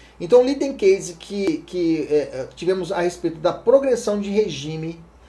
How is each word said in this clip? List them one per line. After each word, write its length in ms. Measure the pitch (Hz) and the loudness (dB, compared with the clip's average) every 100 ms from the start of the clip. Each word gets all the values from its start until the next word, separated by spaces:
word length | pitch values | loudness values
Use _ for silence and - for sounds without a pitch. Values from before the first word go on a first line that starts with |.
| - - | -20 -10
Então, 220 | 170 247 | 6 6
o 20 | |
Linden 300 | 254 277 269 | 6 0 -2
case 400 | 269 196 196 165 | 2 4 4 0
que, 460 | 170 - 202 190 156 | -14 -10 -4 -2 -2
que, 480 | - 180 165 160 135 | -4 -2 0 0 2
é, 60 | 151 | 0
é, 340 | 131 131 127 - | 0 -6 -10 -6
tivemos 360 | 170 190 170 | -2 -2 -2
a 100 | 175 | -2
respeito 380 | 175 175 170 160 | -2 -2 -6 -2
da 140 | 175 | -2
progressão 640 | - 226 269 269 240 - 208 | -2 0 2 2 0 0 -2
de 100 | 202 | -2
regime, 760 | 202 202 135 147 160 160 165 - - | 0 0 -2 -8 -6 -8 -10 -16 -20